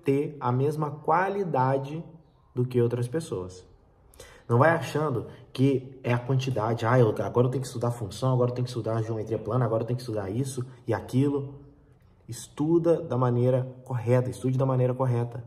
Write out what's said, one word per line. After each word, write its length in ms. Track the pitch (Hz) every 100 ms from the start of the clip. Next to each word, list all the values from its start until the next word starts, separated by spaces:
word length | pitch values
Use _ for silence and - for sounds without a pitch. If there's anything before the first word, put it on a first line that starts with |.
ter 340 | - 139 156 -
a 100 | 123
mesma 400 | 127 143 151 147
qualidade 1120 | 151 - 165 196 202 180 135 127 135 139 160 170 - _ _ _
do 100 | 127
que 160 | 123 123
outras 280 | 120 120 120
pessoas. 580 | 160 160 98 92 - - - _ _ _ - - - -
Não 100 | 120
vai 120 | 156
achando 560 | 160 - 147 151 117 - - -
que 460 | - 139 127 - -
é 100 | 120
a 60 | 120
quantidade, 680 | - 131 135 107 110 113
"Ah, 140 | 113 127
eu, 100 | 107
agora 380 | 104 98 120 127
eu 40 |
tenho 120 | 135
que 40 | 127
estudar 240 | 113 120
função, 420 | 120 98 - 131
agora 180 | 127 123
eu 40 |
tenho 100 | 123
que 60 | 123
estudar 320 | 117 110 113
geometria 360 | 113 110 101 110
plana, 260 | 101 123
agora 180 | 113 110
eu 40 | 113
tenho 100 | 120
que 60 |
estudar 280 | - 104 95
isso 340 | 113 135 123 127 - -
e 80 |
aquilo." 680 | 101 - 127 143 143 131 - - - _ _ _ _ -
Estuda 760 | - - - 151 170 170 160
da 140 | 123 123
maneira 480 | 123 120 127 131 127 -
correta, 460 | - 127 110 127 120
estude 280 | - 131 131
da 80 | 131
maneira 280 | 127 127
correta. 500 | 123 127 120 120 -